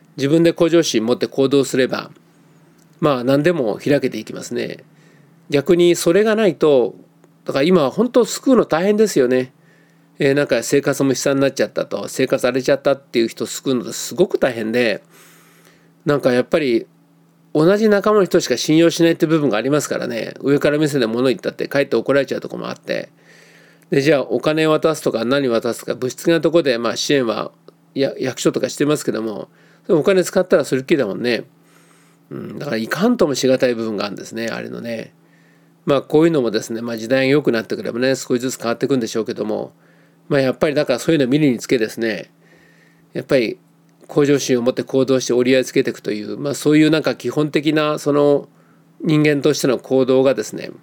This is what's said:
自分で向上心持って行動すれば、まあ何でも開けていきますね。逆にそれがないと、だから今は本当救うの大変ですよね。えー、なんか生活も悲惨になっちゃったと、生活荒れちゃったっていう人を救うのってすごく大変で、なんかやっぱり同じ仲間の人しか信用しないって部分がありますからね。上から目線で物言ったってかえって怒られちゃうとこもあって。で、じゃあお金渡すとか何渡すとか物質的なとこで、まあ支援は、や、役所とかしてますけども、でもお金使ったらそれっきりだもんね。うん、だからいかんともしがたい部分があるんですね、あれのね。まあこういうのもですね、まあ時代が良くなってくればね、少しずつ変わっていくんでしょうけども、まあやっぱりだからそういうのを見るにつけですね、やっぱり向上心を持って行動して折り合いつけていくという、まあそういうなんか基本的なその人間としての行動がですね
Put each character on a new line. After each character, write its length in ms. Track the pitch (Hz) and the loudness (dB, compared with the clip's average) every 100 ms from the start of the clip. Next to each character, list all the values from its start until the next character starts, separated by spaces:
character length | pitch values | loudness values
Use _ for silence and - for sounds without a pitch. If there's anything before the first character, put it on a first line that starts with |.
| _ - | _ -4
自 120 | 139 | 0
分 140 | 170 | 4
で 100 | 170 | 4
向 160 | - 170 | 4 4
上 140 | 170 | 4
心 220 | 156 117 | 2 0
持 100 | 113 | 0
っ 40 | 120 | 0
て 80 | 120 | -2
行 220 | - 135 | 0 2
動 160 | 139 | 2
す 120 | 127 131 | 2 0
れ 120 | 127 | 0
ば、 220 | - - - _ _ _ _ _ _ _ - | -2 -10 -20 _ _ _ _ _ _ _ -4
ま 180 | 156 127 | -2 0
あ 60 | |
何 180 | 120 139 | 0 2
で 100 | 156 | 2
も 260 | 170 110 95 | 0 -2 -4
開 180 | - 143 | 0 0
け 100 | 131 | 0
て 80 | 110 | -6
い 60 | |
き 80 | - | -10
ま 100 | - | -14
す 120 | - | -10
ね。 240 | 120 117 - - _ _ _ _ _ - | -8 -8 -10 -18 _ _ _ _ _ -4
逆 260 | 143 135 175 | -2 2 4
に 180 | 175 | 4
そ 180 | 165 170 | 2 2
れ 120 | 180 | 2
が 120 | 220 214 | 2 2
な 100 | 208 | 0
い 100 | 135 | 2
と、 380 | 156 135 113 - - _ _ _ | 2 4 2 -4 -20 _ _ _
だ 80 | - | -6
か 80 | 139 | -2
ら 20 | |
今 200 | 170 185 | 2 2
は 60 | 131 | 2
本 200 | 180 247 | 0 0
当 140 | 247 | 2
救 280 | 220 - - | 0 -2 2
う 40 | 240 | 2
の 100 | - | 4
大 180 | 156 | 0
変 120 | 196 208 | 2 2
で 100 | 214 | 2
す 100 | 147 | 2
よ 100 | 123 | 2
ね。 240 | 127 127 _ _ _ _ _ _ - | 2 -2 _ _ _ _ _ _ -2
え 140 | 143 | 0
ー、 20 | |
な 100 | 139 | 2
ん 20 | 143 | 2
か 160 | 120 | 0
生 200 | - 143 | 2 0
活 200 | 143 131 | 0 0
も 60 | 139 | 0
悲 40 | 123 | 0
惨 200 | 143 139 | 0 2
に 60 | |
な 60 | 139 | 0
っ 40 | |
ち 100 | 135 | 0
ゃ 60 | 104 | -4
っ 20 | |
た 160 | - - | -2 -6
と、 220 | 92 - | -8 -8
生 180 | - 131 | -4 -2
活 200 | 131 123 | 0 0
荒 80 | |
れ 80 | 131 | 0
ち 80 | 127 | 0
ゃ 60 | 139 | 0
っ 60 | |
た 100 | 143 | 0
っ 80 | 139 | -2
て 180 | _ 123 | _ -2
い 60 | |
う 40 | 113 | -2
人 160 | - | -2
を 20 | 113 | -10
救 240 | - 139 | -6 -4
う 40 | |
の 80 | 127 | -2
っ 20 | - | -4
て 60 | |
す 220 | - - | -10 -8
ご 120 | 127 208 | -2 0
く 120 | - | 2
大 140 | 131 | -2
変 200 | 113 110 | -2 -2
で、 300 | 120 123 95 _ _ - _ _ _ _ _ _ _ | 0 0 -2 _ _ -20 _ _ _ _ _ _ _
な 120 | 156 143 | -2 0
ん 40 | |
か 120 | 131 | 2
や 80 | 123 | 2
っ 40 | |
ぱ 140 | 123 170 | 2 0
り 260 | 139 113 - _ _ _ _ _ _ | 2 0 -2 _ _ _ _ _ _
同 240 | 151 165 208 | 2 4 4
じ 120 | 220 | 4
仲 240 | 202 214 | 2 4
間 80 | 214 | 2
の 40 | |
人 160 | 180 175 | 4 0
し 80 | - | 0
か 80 | 120 | -4
信 220 | - 156 | 2 4
用 100 | 170 | 4
し 140 | - | 4
な 80 | 165 | 2
い 20 | |
っ 40 | 170 | 2
て 100 | 160 | 0
部 120 | 160 | 2
分 120 | 143 | 2
が 80 | 101 | 0
あ 20 | |
り 80 | 127 | 0
ま 120 | 147 | -2
す 80 | - | -2
か 100 | - | -6
ら 80 | - | -4
ね。 280 | 117 - - | -6 -8 -6
上 180 | 135 143 | 0 2
か 120 | 151 | 2
ら 80 | 147 | 0
目 100 | 151 | 0
線 120 | 139 | 0
で 60 | 110 | -2
物 220 | 117 131 | 0 0
言 80 | 101 | 0
っ 40 | |
た 100 | - | -4
っ 20 | |
て 160 | - - | -8 -4
か 120 | 143 | -2
え 40 | |
っ 20 | 139 | 0
て 100 | 113 | -2
怒 160 | 120 | 2
ら 60 | 139 | 0
れ 60 | 135 | 0
ち 80 | |
ゃ 40 | 110 | -6
う 20 | |
と 80 | - | -8
こ 80 | - | -10
も 140 | 110 | -10
あ 20 | |
っ 80 | - | -12
て。 300 | - 53 - _ _ - _ _ _ _ - | -8 -8 -8 _ _ -20 _ _ _ _ -2
で、 120 | 147 | 0
じ 100 | 139 | 2
ゃ 60 | 143 | 2
あ 20 | |
お 180 | - 117 | 0 -2
金 260 | 156 156 156 | -2 0 2
渡 280 | 156 160 | 2 0
す 80 | 156 | 0
と 100 | 135 | -2
か 120 | 113 | -2
何 240 | 113 139 131 | -2 0 0
渡 240 | 113 120 | 0 -2
す 80 | 113 | -6
と 60 | - | -8
か 80 | |
物 180 | 117 127 | -6 -6
質 120 | - | -4
的 80 | 170 | 0
な 80 | 165 | 2
と 100 | 160 | 2
こ 120 | 170 | 2
で、 140 | 139 117 | 2 -2
ま 120 | 117 | -2
あ 60 | - | -4
支 180 | - | 0
援 120 | 143 117 | 0 0
は、 260 | 110 - _ - _ _ | -4 -6 _ -20 _ _
や、 180 | 139 135 - | -4 -4 -4
役 220 | 131 - | -8 -2
所 120 | 165 | -2
と 80 | 143 | 0
か 80 | - | -4
し 80 | - | -2
て 80 | |
ま 120 | 147 147 | 0 0
す 80 | |
け 80 | - | -2
ど 100 | 110 | -4
も、 260 | 110 101 - _ _ _ - | -6 -8 -14 _ _ _ 0
で 80 | |
も 60 | 170 | 2
お 20 | |
金 200 | 170 185 | 4 2
使 160 | 165 190 | 2 -2
っ 80 | 180 | 2
た 120 | 175 | 0
ら 60 | 131 | 2
そ 100 | 131 | -2
れ 60 | |
っ 20 | |
き 60 | 131 | 0
り 60 | 156 | 0
だ 80 | 107 | 0
も 80 | |
ん 80 | 95 | -2
ね。 220 | 120 113 - _ _ _ _ _ _ _ _ | -2 -2 -4 _ _ _ _ _ _ _ _
う 60 | - | -14
ん、 220 | - - | -12 -10
だ 80 | 147 | -6
か 60 | |
ら 40 | 113 | -6
い 100 | 113 | -6
か 200 | 151 226 | -2 0
ん 80 | 240 | 2
と 100 | 160 | 2
も 80 | |
し 120 | 131 127 | 2 2
が 120 | 127 | 2
た 80 | 127 | 2
い 80 | |
部 100 | 113 | -2
分 120 | 113 101 | -4 -6
が 80 | |
あ 40 | 104 | -6
る 40 | |
ん 40 | 92 | -8
で 80 | |
す 100 | - | -12
ね、 140 | 110 113 | -8 -8
あ 120 | 117 | -8
れ 80 | 117 | -10
の 120 | 120 | -12
ね。 320 | 117 113 - _ _ _ _ _ _ _ - | -10 -12 -12 _ _ _ _ _ _ _ -2
ま 100 | 139 | -2
あ 60 | |
こ 180 | - 151 | 2 4
う 60 | 170 | 4
い 20 | |
う 20 | |
の 120 | 156 | 2
も 80 | 113 | 0
で 120 | 107 | -4
す 100 | - | -6
ね、 100 | 113 | -8
ま 100 | 117 | -6
あ 40 | 113 | -8
時 100 | 113 | -2
代 180 | 131 131 | 0 2
が 60 | |
良 100 | 147 | 2
く 80 | 139 | 2
な 120 | 113 | -2
っ 20 | |
て 120 | 107 110 | -4 -6
く 60 | |
れ 100 | 104 | -6
ば 60 | 113 | -2
ね、 160 | 131 | -2
少 220 | 131 - 123 | -2 -2 -2
し 40 | |
ず 120 | 127 | -2
つ 60 | - | -6
変 100 | 117 | -6
わ 60 | |
っ 40 | 117 | -4
て 80 | 131 | -2
い 20 | |
く 80 | 135 | -2
ん 40 | |
で 60 | 110 | -2
し 100 | 113 | -6
ょ 60 | |
う 20 | |
け 80 | 107 | -6
ど 140 | 110 107 | -6 -4
も、 260 | 104 - _ _ _ _ _ - | -6 -8 _ _ _ _ _ -2
ま 80 | 143 | 0
あ 40 | |
や 120 | 131 | 0
っ 60 | 127 | 0
ぱ 100 | 165 | -2
り 60 | |
だ 100 | 139 | -2
か 100 | 143 | -2
ら 40 | 120 | -2
そ 120 | - | 0
う 40 | |
い 20 | 160 | 0
う 20 | |
の 60 | |
を 40 | 123 | 2
見 100 | 147 | 2
る 120 | 147 | 2
に 80 | 113 | 0
つ 80 | - | -2
け 120 | 131 | -2
で 100 | 107 | -2
す 100 | - | -4
ね、 320 | 113 92 - _ _ _ _ _ _ _ _ | -4 -4 -10 _ _ _ _ _ _ _ _
や 80 | - | -10
っ 20 | |
ぱ 120 | 127 135 | 0 0
り 200 | 107 - _ _ _ _ - | 0 -6 _ _ _ _ -6
向 200 | 151 143 | 0 2
上 120 | 139 | 2
心 200 | - 123 | 2 0
を 40 | |
持 100 | 120 | 0
っ 20 | |
て 80 | 127 | -2
行 240 | 123 135 127 | -2 0 2
動 120 | 131 | 0
し 60 | - | 0
て 60 | |
折 200 | 123 123 | 0 4
り 40 | 131 | 2
合 40 | |
い 40 | |
つ 80 | 127 | 2
け 100 | 143 | -2
て 80 | 123 | -2
い 40 | |
く 60 | 117 | -4
と 120 | - | -6
い 100 | 107 | -8
う、 120 | 107 104 | -8 -8
ま 140 | 143 | -6
あ 40 | |
そ 180 | 135 147 | -2 2
う 40 | 151 | 4
い 100 | 156 | 4
う 40 | |
な 100 | 160 | 2
ん 20 | |
か 120 | 135 | 0
基 160 | 123 123 | -4 -4
本 200 | 151 151 | -2 -2
的 220 | 156 147 | -2 -2
な 260 | 151 151 151 | 0 -2 -4
そ 140 | 147 | -2
の 380 | 143 147 143 - _ _ _ _ - | 2 2 2 -2 _ _ _ _ -8
人 240 | 175 151 | 0 2
間 160 | 151 143 | 2 2
と 140 | 151 | 0
し 80 | 135 | 0
て 40 | 143 | 0
の 120 | 113 | -2
行 260 | - 131 | 0 0
動 180 | 127 131 | 4 4
が 120 | 135 | 4
で 80 | 113 | 0
す 120 | - | -4
ね 160 | - - - | -8 -12 -16